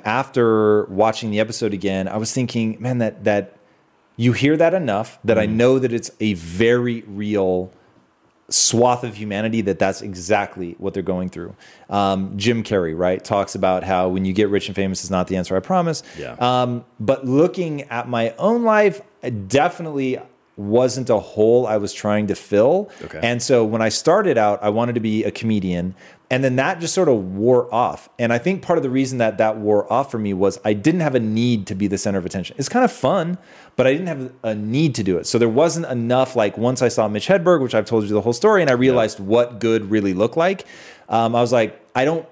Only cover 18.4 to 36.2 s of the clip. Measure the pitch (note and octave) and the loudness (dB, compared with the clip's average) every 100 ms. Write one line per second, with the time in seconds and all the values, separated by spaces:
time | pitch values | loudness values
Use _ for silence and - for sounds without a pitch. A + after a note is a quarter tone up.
18.4 | F3+ A#3 A3+ G#3+ G#3 - - _ B2+ G#2+ | 0 0 2 4 2 0 -14 _ -8 -8
19.4 | F#2+ C3+ E3+ F3 E3 C#3+ C3 B2+ - _ | 0 2 2 -2 -8 -4 -4 -4 -10 _
20.4 | _ - G2+ A#2 B2+ C3 B2 G#2+ - - | _ -12 0 2 2 0 0 0 0 2
21.4 | A2 A#2+ A#2 G#2+ G2+ - G#2 G#2 G#2 F#2+ | 4 4 4 -2 -2 -6 -2 0 0 -4
22.4 | - G2+ B2 F#3 G#3 - - D#2 A#2 A#2+ | -2 2 4 2 -2 -12 -14 -6 -4 -2
23.4 | B2 B2 A2 A2+ A2+ - - F#3+ G3 A#2 | 2 2 2 0 0 0 2 2 2 2
24.4 | G#2+ G2+ G#2 G#2+ A#2+ A#2 A2 G#2+ G2+ - | 2 2 0 0 0 -2 -2 -2 -2 -4
25.4 | A2+ G#2+ F#2 F2 F2+ F#2 - - - B2+ | -2 -2 0 -2 -4 -8 -20 -20 -4 0
26.4 | C3+ B2+ D3 F3+ E3+ - E3+ A#2 F#2 F#2+ | 0 0 -2 -2 -4 0 2 2 0 -2
27.4 | A2+ B2 - A2 A2 D2 - - A#2 A#2 | 4 4 2 0 0 -2 -14 -4 0 0
28.4 | F3 F#3+ B2 E3+ C3+ C3 C3 B2+ A2 G2 | 0 -4 0 0 0 -2 -2 0 0 2
29.4 | A2 A2 G#2 G#2 - A#2 C#3 A#2 G#2 F#2+ | 0 0 2 2 2 0 0 -4 -4 0
30.4 | G2 - A2 G#2 B2 F3+ D#3 C3 A2 A2 | 0 0 -2 0 2 2 2 0 0 0
31.4 | B2 A2+ F#2+ F#2+ G2+ G2 G#2+ G2 F2 G2 | 2 0 -2 -2 -2 -2 -2 -2 -4 -8
32.4 | F2 - C3+ A#3+ B3+ - C3 F#3+ E3 F3+ | -8 -6 -4 0 0 0 0 0 -2 -6
33.4 | - - - - B2+ D3 F#3 C#3+ B2+ B2+ | -10 -20 -16 0 2 2 -2 -8 -10 -8
34.4 | A2+ G#2+ G#2 B2+ D#3+ A#2+ F#2+ F2 - A#2 | -6 -4 -2 0 0 0 -2 -2 0 2
35.4 | A#2 A2+ E3 E3 D3 B2 A#2 B2+ | 2 4 2 0 -6 -4 0 2